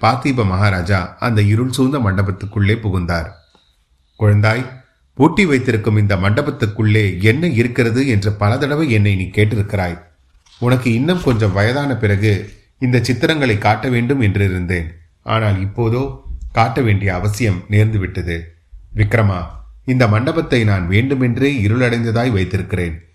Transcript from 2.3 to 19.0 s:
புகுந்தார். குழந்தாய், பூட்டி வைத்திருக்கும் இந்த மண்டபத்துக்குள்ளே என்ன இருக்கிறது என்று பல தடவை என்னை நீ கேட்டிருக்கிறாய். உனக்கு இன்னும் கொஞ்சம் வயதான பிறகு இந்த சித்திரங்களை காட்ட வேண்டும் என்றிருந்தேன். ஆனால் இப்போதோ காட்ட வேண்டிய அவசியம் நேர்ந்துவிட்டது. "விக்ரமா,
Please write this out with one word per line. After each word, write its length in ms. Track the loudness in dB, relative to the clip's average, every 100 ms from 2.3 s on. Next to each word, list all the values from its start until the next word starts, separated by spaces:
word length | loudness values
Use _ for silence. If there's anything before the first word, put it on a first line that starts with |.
| -4 -6 -2 0 0
புகுந்தார். 560 | -2 -4 -2 -4 -6 -14 _ _ _ _ _ _ _ 0
குழந்தாய், 460 | 2 4 2 0 -4 -12 -20 _ _
பூட்டி 320 | 2 4 4 2
வைத்திருக்கும் 520 | 2 0 0 2 2
இந்த 180 | 2 2
மண்டபத்துக்குள்ளே 1080 | 2 0 -2 -2 -4 0 2 2 2 2
என்ன 260 | 2 2 0
இருக்கிறது 600 | 0 0 0 0 0 0
என்று 240 | 0 0
பல 260 | 0 0 0
தடவை 340 | -2 -2 0
என்னை 240 | 2 2 0
நீ 80 |
கேட்டிருக்கிறாய். 800 | -2 0 0 0 -2 -2 -4 -6 -14 _ _ _ _ -4
உனக்கு 340 | 0 0 2
இன்னும் 280 | 0 0 0
கொஞ்சம் 320 | 0 2 0
வயதான 440 | 2 0 0 -4 -2
பிறகு 560 | 0 2 2 0 -4 -16 _ _
இந்த 200 | 0 0
சித்திரங்களை 580 | 0 0 0 2 0 2
காட்ட 320 | 2 0 0
வேண்டும் 320 | 0 0 2
என்றிருந்தேன். 800 | 2 2 0 0 -2 -4 -4 -12 _ _ -4
ஆனால் 320 | 0 0 0
இப்போதோ 440 | -2 -2 -2 -2 -4 -8 -12 -12 -6
காட்ட 300 | 0 0 0
வேண்டிய 320 | 0 0 0
அவசியம் 460 | -2 -4 0 0 -2 0
நேர்ந்துவிட்டது. 640 | 2 2 0 -4 -6 -6 -6 -8 _ _ -20 -12
"விக்ரமா, 440 | -2